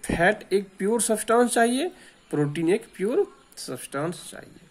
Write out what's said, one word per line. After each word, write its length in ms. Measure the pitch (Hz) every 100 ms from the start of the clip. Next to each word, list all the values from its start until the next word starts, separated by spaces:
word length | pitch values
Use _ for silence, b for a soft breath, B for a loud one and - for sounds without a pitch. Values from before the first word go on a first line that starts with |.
फैट 500 | - - 175 214 -
एक 140 | 196 196 -
प्योर 240 | 196 226
सब्सटेंस 500 | 214 214 - 233 240
चाहिए, 360 | 240 233 254 349 B B B _
प्रोटीन 380 | 147 147 151 165
एक 180 | 208 - -
प्योर 420 | 190 294 381 - _ -
सब्सटेंस 720 | - 131 - 139 156 175 -
चाहिए। 360 | - - - -